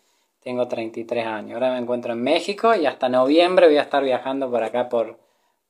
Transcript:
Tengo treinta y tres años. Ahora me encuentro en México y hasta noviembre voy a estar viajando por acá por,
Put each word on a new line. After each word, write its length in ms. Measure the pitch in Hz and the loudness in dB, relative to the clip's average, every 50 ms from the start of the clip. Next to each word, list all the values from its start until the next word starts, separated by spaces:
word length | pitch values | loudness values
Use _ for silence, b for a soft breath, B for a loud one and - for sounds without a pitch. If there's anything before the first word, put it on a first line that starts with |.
| _ _ _ _ _ _ _ _ | _ _ _ _ _ _ _ _
Tengo 280 | - 127 123 123 123 123 | -12 -8 -4 -4 -4 -4
treinta 320 | 127 117 113 113 - 120 | -4 -6 -8 -8 -8 -10
y 40 | 113 | -8
tres 220 | - 120 117 113 | -6 -4 -4 -4
años. 280 | 113 110 104 104 107 110 | -4 -6 -8 -10 -10 -6
Ahora 180 | 120 131 127 127 | -4 -2 -2 -2
me 60 | 127 | -2
encuentro 340 | 120 117 123 123 120 120 117 | -4 -4 -4 -4 -4 -6 -6
en 100 | 117 120 | -4 0
México 520 | 139 156 170 - - 202 - - 226 226 | 0 0 0 -2 -4 -6 0 2 2 2
y 80 | 196 151 | 2 2
hasta 240 | 131 - - 131 123 | 0 -2 0 -2 0
noviembre 600 | 123 127 127 139 151 165 175 175 185 185 175 165 | 2 2 2 4 4 4 4 4 6 6 6 6
voy 100 | 147 143 | 6 4
a 40 | 127 | 2
estar 220 | - - 143 139 | 0 0 0 0
viajando 460 | 131 123 120 - 135 135 139 135 127 | 0 -2 -2 -2 -4 -4 -4 -4 -2
por 120 | 120 117 113 | -2 -2 -2
acá 280 | 110 - 123 123 - | -2 -2 -2 -2 -2
por, 260 | - 117 113 113 - - _ _ _ _ _ _ _ _ _ | -2 -2 -2 -4 -8 -18 _ _ _ _ _ _ _ _ _